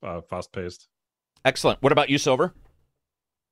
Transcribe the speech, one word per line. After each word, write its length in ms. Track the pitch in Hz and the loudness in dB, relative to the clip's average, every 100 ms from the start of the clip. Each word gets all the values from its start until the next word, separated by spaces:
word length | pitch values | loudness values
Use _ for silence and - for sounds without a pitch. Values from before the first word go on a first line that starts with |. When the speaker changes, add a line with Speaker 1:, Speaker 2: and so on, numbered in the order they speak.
Speaker 1:
uh, 200 | 98 85 | -12 -12
fast-paced. 680 | - 90 - - 90 - _ _ _ _ _ _ | -10 -12 -10 -10 -10 -12 _ _ _ _ _ _
Speaker 2:
Excellent. 360 | - - 143 - | -2 0 0 2
What 100 | - | 2
about 180 | 147 135 | 4 2
you, 80 | 139 | 0
Silver? 340 | - 131 175 - - _ _ _ _ _ _ _ _ | 2 0 0 -4 -20 _ _ _ _ _ _ _ _